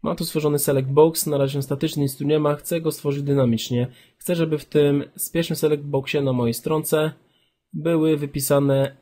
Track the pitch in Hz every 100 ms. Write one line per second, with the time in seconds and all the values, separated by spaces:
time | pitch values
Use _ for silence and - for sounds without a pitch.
0 | - 170 170 156 151 147 - 139 131 143
1 | 156 160 - 147 139 143 131 139 160 147
2 | 139 135 143 151 151 147 - 170 160 156
3 | 147 143 143 139 127 113 - 123 123 -
4 | _ _ - 175 160 151 - 151 143 143
5 | 139 - - 165 165 160 160 147 143 143
6 | 135 151 139 127 120 117 - 156 156 156
7 | 156 - _ _ _ _ _ 160 156 165
8 | 156 151 143 143 139 143 139 135 135 -